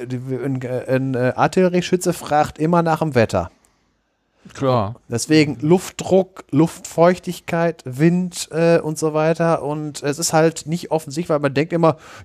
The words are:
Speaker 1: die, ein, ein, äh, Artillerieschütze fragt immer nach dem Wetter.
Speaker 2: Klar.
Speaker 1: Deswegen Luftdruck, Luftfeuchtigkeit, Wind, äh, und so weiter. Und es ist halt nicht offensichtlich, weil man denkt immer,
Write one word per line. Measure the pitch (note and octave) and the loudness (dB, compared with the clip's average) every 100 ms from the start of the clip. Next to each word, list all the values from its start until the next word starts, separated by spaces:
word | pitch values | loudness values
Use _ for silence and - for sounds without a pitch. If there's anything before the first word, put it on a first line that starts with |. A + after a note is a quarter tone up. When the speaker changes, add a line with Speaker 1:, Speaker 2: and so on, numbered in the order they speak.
| A#2+ | -8
Speaker 1:
die, | B2+ C3 | -8 -6
ein, | B2+ C3+ C3 B2+ B2+ A2 | -6 -4 -4 -4 -6 -2
ein, | C3 C3+ | -2 0
äh, | B2 B2+ A#2 | 0 0 2
Artillerieschütze | C#3+ - F#3 F3+ E3+ F3+ F3+ | 0 2 2 2 0 -2 -2
fragt | E3 - D3 D3 - | -4 0 0 0 0
immer | D#3 F3 | 0 2
nach | E3 D#3 | 2 0
dem | D#3+ B2+ | 0 2
Wetter. | G#2+ F#2+ E2+ _ _ _ _ _ _ _ _ _ - | 2 0 -4 _ _ _ _ _ _ _ _ _ -20
Speaker 2:
Klar. | - C3+ B2+ G2+ A#2 - | -4 0 2 0 -6 -8
Speaker 1:
Deswegen | A#2 - D#3 D3 A#2 | -6 2 2 2 0
Luftdruck, | D3+ F#3 - - - F#3 F#3 - - | 2 2 0 -8 2 2 2 -8 -2
Luftfeuchtigkeit, | C#3 E3 - - - E3+ F#3 - E3+ - E3+ E3+ D#3+ C3 | 2 2 0 -8 2 4 2 -4 -12 -6 -2 -2 -4 -8
Wind, | B2+ E3 F3+ F#3 - - | 2 2 2 -2 -8 -8
äh, | D#3 E3 E3+ | 0 2 2
und | D3+ D#3 | 0 -4
so | D#3+ | -2
weiter. | D#3 D#3 E3 E3 D#3+ | 0 0 2 0 0
Und | C#3 D3+ D3+ C#3+ | -2 -6 -8 -6
es | C#3 D3 | -6 -4
ist | E3 | 0
halt | D#3+ D#3+ D#3+ C#3+ | 2 2 0 -6
nicht | E3+ - | -6 -2
offensichtlich, | D#3 D3 C#3 F3 | -4 -4 -8 -2
weil | D3+ | 0
man | C#3 | 0
denkt | C3+ E3 | 0 -2
immer, | E3+ E3 D3 - - | 2 2 2 -6 -14